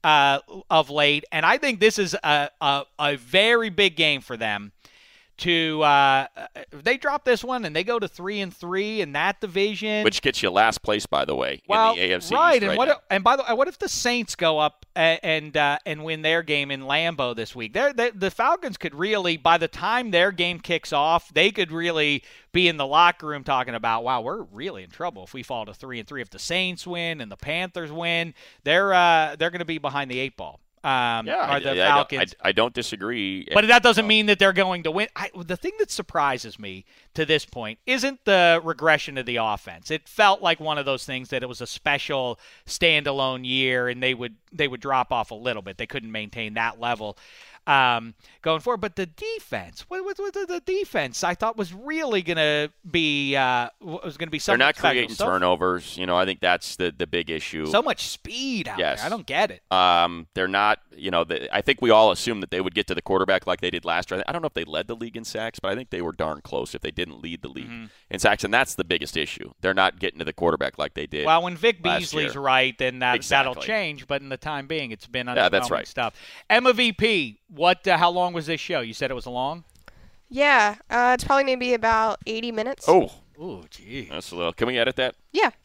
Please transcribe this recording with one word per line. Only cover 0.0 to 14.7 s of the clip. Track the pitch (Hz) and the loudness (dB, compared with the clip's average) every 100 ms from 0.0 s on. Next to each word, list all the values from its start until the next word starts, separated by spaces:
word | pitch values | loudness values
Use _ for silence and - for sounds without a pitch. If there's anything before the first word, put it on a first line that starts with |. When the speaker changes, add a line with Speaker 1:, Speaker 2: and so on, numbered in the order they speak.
Speaker 1:
uh, | 160 151 139 139 - 190 - | 6 6 6 2 -4 -20 2
of | 160 143 | 2 2
late, | 147 147 147 - | 2 2 2 -2
and | 160 165 | 0 2
I | 262 | 4
think | 285 214 | 0 4
this | 214 214 | 4 4
is | 185 151 | -2 -2
a, | 160 147 143 _ | 0 0 0 _
a, | 147 139 139 - | 0 0 -4 -4
a | 147 143 | -2 -2
very | 120 185 220 233 226 | 0 2 4 2 0
big | 175 196 | 2 0
game | 160 160 139 | 2 0 0
for | - 120 | -6 -6
them | 110 104 104 _ - _ _ _ _ - | -4 -4 -8 _ -20 _ _ _ _ -8
to, | 175 170 160 156 | 0 0 0 2
uh, | 151 143 139 135 135 - - - - | 6 6 6 4 0 -10 -16 -16 -18
if | 147 | -6
they | 170 262 | -2 -2
drop | 294 285 262 | -2 -2 0
this | 233 | 0
one | 240 254 190 | 0 -6 -4
and | 151 | -4
they | |
go | 190 233 | -2 -4
to | 196 | -4
three | - 180 208 | -8 -8 -6
and | 190 - | -8 -10
three | 175 190 208 220 | -6 -4 -2 -4
in | 160 | -4
that | 143 175 202 | -2 -2 -2
division. | 208 180 202 196 214 214 | -4 0 0 -2 -4 0
Speaker 2:
Which | 214 190 | 0 0
gets | 139 - | -2 0
you | 98 | 0
last | 92 113 107 | 4 4 2
place, | - 107 | -2 -2
by | - 69 69 | 0 -2 0
the | |
way, | 65 64 71 - | -2 -2 -6 0
Speaker 1:
Well, | 208 220 | 2 4
Speaker 2:
in | 87 | 2
the | |
A | 92 | 2
F | 87 | 0
C | - | 0
Speaker 1:
right, | 247 339 | 4 4
Speaker 2:
East | 262 | 4
Speaker 1:
and | 202 | 2
Speaker 2:
right | 190 | 0
Speaker 1:
what | 277 | 2
Speaker 2:
now. | |
Speaker 1:
if, | - _ | 0 _
and | 196 | 0
by | 202 269 | 2 2
the, | 247 | 0
what | 233 285 | 0 0
if | - | -2
the | 403 | -6
Saints | - 247 240 220 | -2 -2 -2 -4
go | - 165 156 | 0 0 2
up | 151 | 0